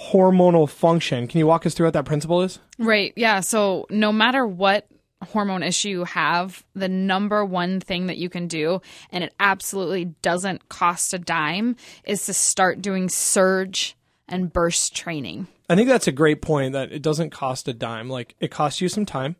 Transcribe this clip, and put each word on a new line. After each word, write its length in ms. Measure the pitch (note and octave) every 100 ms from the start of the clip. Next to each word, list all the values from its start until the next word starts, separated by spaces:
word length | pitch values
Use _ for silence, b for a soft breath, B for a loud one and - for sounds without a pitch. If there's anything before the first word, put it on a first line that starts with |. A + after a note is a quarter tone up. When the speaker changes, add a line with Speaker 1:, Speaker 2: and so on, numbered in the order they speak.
| -
Speaker 1:
hormonal 580 | G3 F#3 F#3 F3+ E3+ D3
function. 580 | - E3+ E3+ - B2+ A#2+
Can 120 | E3
you 80 | D#3
walk 180 | E3 F3
us 80 |
through 140 | - E3
what 60 |
that 120 | D3+ C3+
principle 360 | D3+ D#3 F3
is? 180 | F#3 - _ -
Speaker 2:
Right. 360 | A3+ G#3+ F#3+ -
Yeah. 240 | A3+ G3
So 480 | F3+ A3+ G3+ F3 -
no 220 | G#3 G#3+
matter 340 | G#3+ A3+ C4+ A#3
what 420 | F3 G3 G3+ - _ _ - F3+
hormone 340 | G#3+ G3+ F#3+
issue 260 | D#3 F3 G#3
you 140 | F#3
have, 600 | F3 F3 D3+ E3+ F#3 - - F#3+
the 140 | F#3+
number 540 | F#3 G3 F#3+ G#3 G#3
one 360 | G3+ F3+ F3 F#3+
thing 280 | - F3 F#3
that 100 | D#3+
you 120 | F3
can 180 | F3 F3
do, 340 | D#3+ D#3 F#3 B B B
and 120 | -
it 100 | D#3+ -
absolutely 640 | G3 F#3+ - G3 F3 F#3 F3 D#3
doesn't 480 | F#3 F3+ F#3+ F3 -
cost 440 | - F3 F3 -
a 40 | F#3
dime, 560 | E3+ E3 D3+ F3+ A#3+ A#3+ B B
is 220 | B G3+ -
to 80 |
start 480 | F#3 - - F#3 -
doing 280 | G3 F#3+ F#3
surge 880 | - - G#3 F#3 F#3+ F#3+ F#3 - - _ _ -
and 240 | F3+ F3+
burst 440 | F3+ E3+ E3+ - -
training. 520 | - D#3 A2 F2 F#3 _ -
Speaker 1:
I 60 | F3
think 120 | B3
that's 200 | A#3+ -
a 40 |
great 300 | C3+ D#3 D3+
point, 320 | - D3+ C3
that 180 | C3+ A#2
it 100 | D3
doesn't 300 | D3 D3+ D#3
cost 360 | - C3+ C3 -
a 60 |
dime. 360 | A#2 A#2 A2+ B2
Like, 260 | C3 A#2 -
it 120 | E3+
costs 300 | - D3+ -
you 80 | F3+
some 160 | G#3+ G#3
time. 300 | C3+ C3+